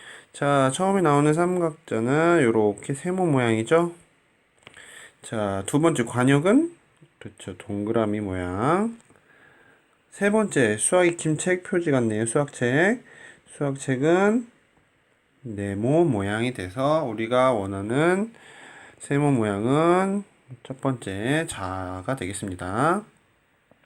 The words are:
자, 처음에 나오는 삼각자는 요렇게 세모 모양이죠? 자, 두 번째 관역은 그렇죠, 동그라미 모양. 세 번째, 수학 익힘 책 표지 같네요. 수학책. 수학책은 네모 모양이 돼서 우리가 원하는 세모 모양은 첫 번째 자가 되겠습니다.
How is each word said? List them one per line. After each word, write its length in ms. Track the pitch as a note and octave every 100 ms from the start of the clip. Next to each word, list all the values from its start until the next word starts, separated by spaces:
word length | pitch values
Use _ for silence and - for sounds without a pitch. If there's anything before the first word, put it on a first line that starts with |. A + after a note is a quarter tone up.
| - - -
자, 400 | - C#3+ C#3+ C3
처음에 280 | C3+ F#3+ G3
나오는 300 | D#3+ C#3+ D3+
삼각자는 1120 | D#3 F3 F3+ E3 D3+ - A2+ A#2 D3 E3 E3+
요렇게 520 | A#2+ A2+ G#2+ G2+ -
세모 320 | C#3 F3+ F#3 F3+
모양이죠? 680 | C3+ A#2 A2 A2+ D#3+ E3+ F3 _ _ _ _ _ _ - - - - - _
자, 400 | - A2+ G2+ G2 G2
두 120 | D3
번째 240 | E3 D3
관역은 720 | A#2 A#2+ B2+ C#3+ F3 B3+ E4+ - _ _ - _
그렇죠, 360 | G2+ - - F#2+
동그라미 640 | - G2+ G#2 A#2 G#2+ G#2
모양. 800 | G#2 F#2 F2+ F#2 B2+ F3+ A3+ A#3 _ _ _ _ - _ _ _ _ _ _
세 200 | - G3+
번째, 480 | G#3+ G3+ C#3+ A2+ G#2+
수학 280 | - F3+ F3
익힘 320 | E3+ D#3 D3+
책 240 | F3+ F#3
표지 300 | - F#3 E3+
같네요. 340 | C3+ A2+ G#2+ A2+
수학책. 800 | D3+ C#3+ - A#2+ C3+ F#3+ A#3+ - - - - _
수학책은 1000 | - C#3+ C3+ - B2+ D3+ F3+ G3+ A#3 - _ _ _ _ _ _ _ _ _
네모 640 | A#2+ G2+ G2+ G2 A#2 D#3 F3
모양이 460 | G#2+ G2 A2 B2
돼서 520 | B2 F#2 A#2+ C#3 D#3
우리가 480 | C3+ A2 A2 B2+ C3
원하는 800 | A#2 G2 G2 G2+ C3 E3+ F#3 A3+ - - - - - - -
세모 280 | - C#3+ D3
모양은 920 | C3 G#2+ G2+ A#2 C#3+ E3 F3+ F#3+ G3+ G3 _ _ C3
첫 180 | - C#3
번째 640 | C3+ B2+ - F#2+ A#2 D3+ E3
자가 720 | - F#2 F#2 F#2 F#2 F#2 C3+
되겠습니다. 880 | F2+ G2+ G2+ F2+ F2 G#2 D3+ F#3+ - _ _ _ _ _ _ _